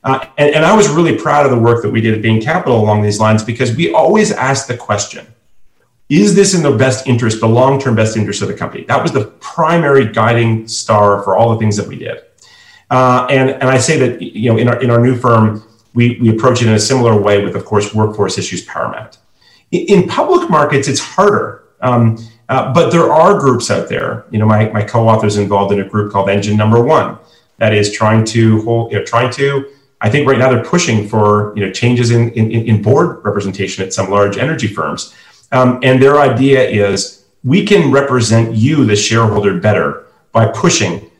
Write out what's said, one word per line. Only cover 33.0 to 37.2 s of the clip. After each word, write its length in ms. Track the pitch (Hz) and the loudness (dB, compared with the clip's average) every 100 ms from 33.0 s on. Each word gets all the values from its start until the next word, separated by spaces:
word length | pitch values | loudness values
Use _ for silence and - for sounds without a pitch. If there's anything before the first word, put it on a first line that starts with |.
| 175 - | 0 -4
representation 600 | 104 101 95 92 95 - 95 | -6 -4 -6 -6 -8 -6 -6
at 80 | |
some 160 | - 95 | -6 -2
large 280 | 101 101 - | 0 0 0
energy 300 | 151 151 - | -4 -4 -6
firms. 460 | - 76 - - - - _ _ | -6 -8 -8 -14 -20 -20 _ _
Um, 280 | 123 - 123 | 0 2 2
and 180 | 131 131 | 0 4
their 160 | 135 147 | 4 4
idea 500 | 135 120 135 131 127 | 2 2 2 2 2
is 560 | 104 101 95 - - | 0 0 -2 -6 -14